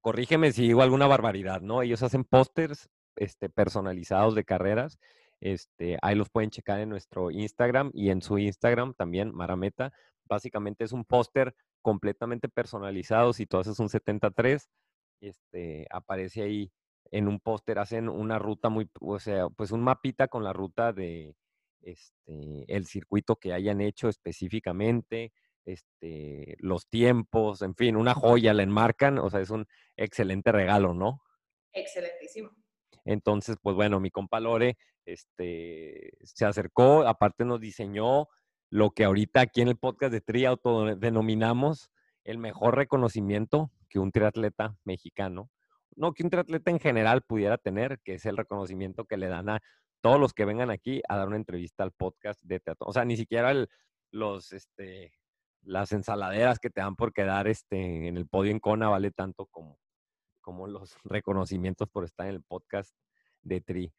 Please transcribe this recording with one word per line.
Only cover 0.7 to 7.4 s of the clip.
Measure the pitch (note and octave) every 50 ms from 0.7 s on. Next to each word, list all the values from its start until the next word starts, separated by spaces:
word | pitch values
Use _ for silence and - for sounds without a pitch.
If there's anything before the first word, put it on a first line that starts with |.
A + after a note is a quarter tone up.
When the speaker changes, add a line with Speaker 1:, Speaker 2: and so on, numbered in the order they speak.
| A#2 A#2+ C3
Speaker 1:
alguna | C3 B2+ C3+ C#3+
barbaridad, | C#3 C#3 B2 G#2+ A2+ G2 G2 F#2+ F#2+ F#2+ F#2
¿no? | F2 G2+ A2+ B2+ B2+
Ellos | A#2+ A#2 G#2+ B2+
hacen | B2 - C3 B2+
pósters, | _ - B2+ C3+ - _ - E3 D3+ D3 - - _ _ _ _ _ _
este, | - G#2 F#2+ - _ - F#2
personalizados | _ - G#2 A2 - G#2+ F#2+ G2 F#2 F#2 E2+ - F#2+ F#2+ G#2 A2+ A2
de | G#2+ G2
carreras. | - G2 F2+ F2+ G2 G#2 A2 B2+ D#3 - _ _ _ _ _ _ _ _ _
Este, | - G2 F#2+ F2 - _ _ _ E2+ F2 F2 D2 -
ahí | F#2+ G#2
los | G#2 G#2 -
pueden | _ A#2 G#2+ G#2+
checar | - - - - G2+ G2+
en | G#2+ A2
nuestro | G#2+ G2 - _ - - F#2 F2
Instagram | D#2 F#2+